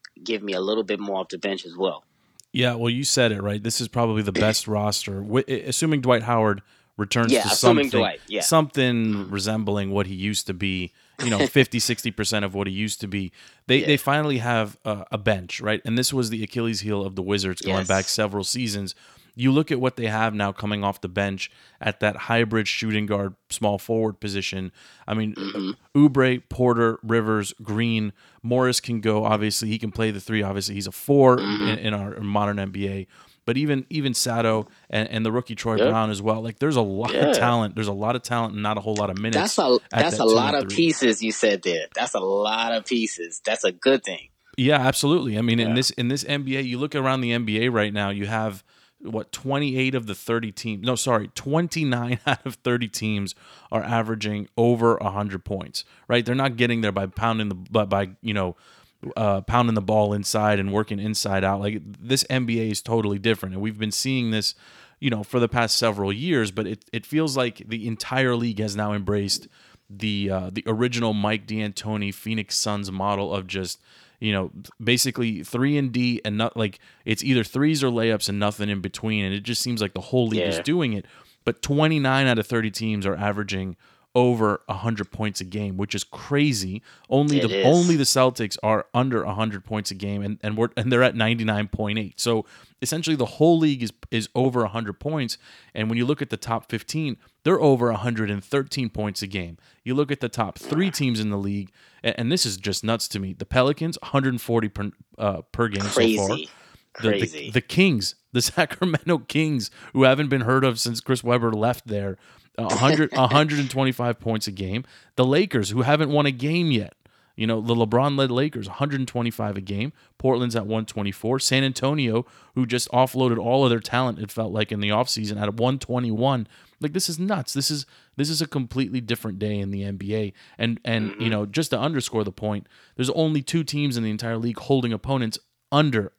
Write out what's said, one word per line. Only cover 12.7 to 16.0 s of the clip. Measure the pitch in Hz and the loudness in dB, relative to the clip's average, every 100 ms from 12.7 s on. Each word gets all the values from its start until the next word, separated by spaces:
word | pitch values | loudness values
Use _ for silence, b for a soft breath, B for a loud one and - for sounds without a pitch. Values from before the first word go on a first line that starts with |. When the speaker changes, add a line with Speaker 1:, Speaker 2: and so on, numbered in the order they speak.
Speaker 2:
used | 95 107 - | -2 -4 -6
to | 104 | -6
be. | 98 92 B B B - | -4 -6 B B B 2
They, | 135 | 4
Speaker 1:
Yeah. | 156 | 4
Speaker 2:
they | 143 | 2
finally | - 147 151 127 | 2 0 0 -2
have | 120 117 107 - | 0 0 -2 -6
a, | 110 104 - | -6 -6 -6
a | 107 | -2
bench, | 101 98 90 - | 0 0 -2 -6
right? | 107 107 | -4 -2
And | 113 | 0
this | 120 | 0